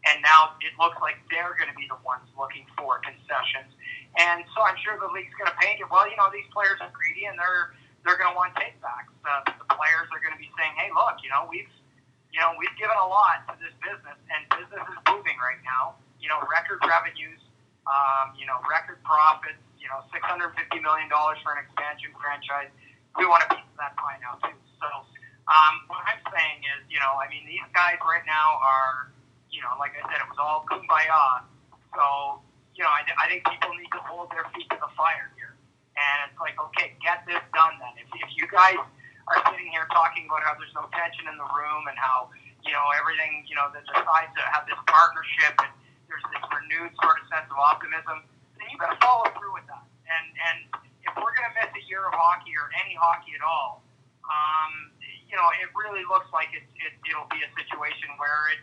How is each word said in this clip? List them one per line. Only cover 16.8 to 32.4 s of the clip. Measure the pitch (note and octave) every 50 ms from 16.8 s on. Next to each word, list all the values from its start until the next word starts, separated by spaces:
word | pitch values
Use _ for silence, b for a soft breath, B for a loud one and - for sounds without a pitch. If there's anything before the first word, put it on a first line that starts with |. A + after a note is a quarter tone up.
| E3+
revenues, | E3 E3 E3 E3+ E3+ - - - D#3+ - - _ _ _ _ _ _ _ _ _ -
um, | C#3 C#3 C#3 C3+ C3+ C3+ C3+ C3+ - -
you | A#2+
know, | A#2+ C3 B2+ B2+ -
record | D#3 D#3 - - B2+ A#2+
profits, | _ - - - D#3 D#3 - - - D#3 D3+ - _ _ _ _
you | - C3
know, | C3+ C3+ C3+ - -
six | E3+
hundred | - - F#3 F3 F3 E3+ -
fifty | - E3 - F3 E3
million | D#3+ D#3 D#3 D#3 D#3+ D#3
dollars | D3+ D3+ D3+ D3+ D3+ D3+
for | - D3+ D3 C#3+
an | -
expansion | - _ - D3 D3 D3 - - - -
franchise. | - - C#3+ C#3+ C#3+ - - C#3 C#3+ C#3+ C#3 _ b b b b b b b _ -
We | F#3
want | F3+ E3+ E3+ E3 -
a | - -
piece | - - _
of | -
that | D3 C#3+ - -
pie | - D3 C#3 C3+
now | A#2+ B2 B2 -
too." | - - - - _ _ _ _
So, | D3+ D3+ - - - _ B B B B B B B -
um, | D3+ D#3 D#3 D3 - - - _
what | E3+ - -
I'm | - - - - -
saying | - E3+ D#3+ D#3 D3 D3 D3 D3 D3 C#3+
is, | C#3 _ D#3
you | D3
know, | C#3 C3+ C3+ C3+
I | C3+
mean, | C#3 - - - -
these | - - - - _
guys | E3 F3 F3 E3+ E3 -
right | D#3+ E3 E3+ - D#3+
now | D#3 D#3 D#3 D#3 D3+ -
are, | C3 C3+ C3+ C3+ C3 C3 C3 C3 C3+ - - _ _ _ _ _ _ _
you | - - B2
know, | B2 B2 C#3
like | C#3+ D3+ D3
I | D3 C#3+ -
said, | D#3+ D3
it | C#3 C3+
was | C3+
all | C#3 D3 D3+ D#3 D#3 D#3 -
kumbaya. | C3+ B2 - - E3 D#3+ D#3 C3 - D#3 D3 C3+ C3 B2+ - - _ _ _ _ - _ _ _ -
So, | - D3+ C#3+ C#3 C#3 C#3+ C#3 C#3 C#3